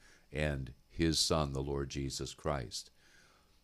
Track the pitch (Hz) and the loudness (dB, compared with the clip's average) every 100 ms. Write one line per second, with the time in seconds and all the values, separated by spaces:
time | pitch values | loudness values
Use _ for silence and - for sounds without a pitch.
0 | - - _ 71 76 69 64 - - - | -20 -20 _ 0 0 0 -4 -10 -12 2
1 | 82 78 - 82 73 67 69 69 69 71 | 4 4 4 4 2 0 -2 -2 -2 -2
2 | 67 - 65 - 80 71 57 - - - | -4 -4 -6 -4 -2 -2 -4 -10 -12 -20
3 | - - - - _ - | -20 -20 -20 -20 _ -20